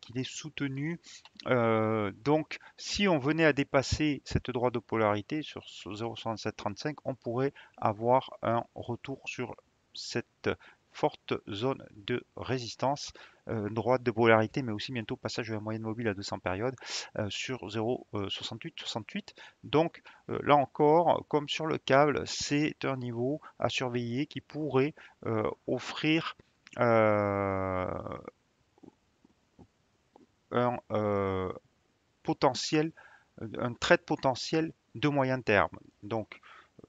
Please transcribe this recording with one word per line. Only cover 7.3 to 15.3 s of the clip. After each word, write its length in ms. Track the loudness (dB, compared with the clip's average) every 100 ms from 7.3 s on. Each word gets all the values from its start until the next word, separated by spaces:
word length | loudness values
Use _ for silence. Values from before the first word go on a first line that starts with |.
| 0 0 -2 -14 -2
avoir 600 | 0 2 4 2 2 -4
un 220 | 0 0 -2 -8
retour 460 | -8 -8 -8 -10 -10
sur 300 | -8 -8 -10 _ _ _
cette 560 | -14 -6 -6 -6 _ -2 -2 -6 -20 _
forte 420 | -4 -4 -2 -6 -6 -6
zone 360 | -4 -2 -4 -8 -12
de 300 | -4 -4 -4 -10
résistance, 720 | -4 -4 -6 -2 -2 -2 -6 -16 -20 _ -6
euh, 220 | -4 -2
droite 320 | 0 2 2
de 100 | 2
polarité, 500 | 4 8 8 6 0
mais 100 | -4
aussi 200 | -4 -6
bientôt 260 | -6 -6 -6
passage 320 | -6